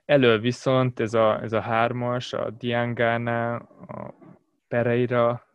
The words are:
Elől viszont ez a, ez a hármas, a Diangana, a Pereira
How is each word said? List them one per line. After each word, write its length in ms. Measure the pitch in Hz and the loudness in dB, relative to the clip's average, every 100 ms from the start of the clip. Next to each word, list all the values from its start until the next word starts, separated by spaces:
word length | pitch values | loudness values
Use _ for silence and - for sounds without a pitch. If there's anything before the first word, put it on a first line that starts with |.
| - | 0
Elől 340 | 147 123 110 | 4 6 4
viszont 600 | 120 123 - 131 127 123 | 2 -2 0 2 2 0
ez 140 | 113 | 0
a, 280 | 113 110 110 | 2 2 2
ez 120 | 117 | -2
a 60 | 110 | -4
hármas, 760 | 107 113 117 120 120 123 - | 0 0 0 -2 -4 -4 -6
a 160 | - - | -6 -6
Diangana, 1080 | 110 120 117 120 117 117 117 120 117 117 117 | -6 -4 -2 -2 0 0 0 -2 -4 -4 -6
a 580 | - - - - - - - - _ _ _ | -12 -20 -16 -14 -14 -16 -20 -20 _ _ _
Pereira 800 | 120 120 120 120 123 117 120 - | -2 0 0 0 2 0 0 -8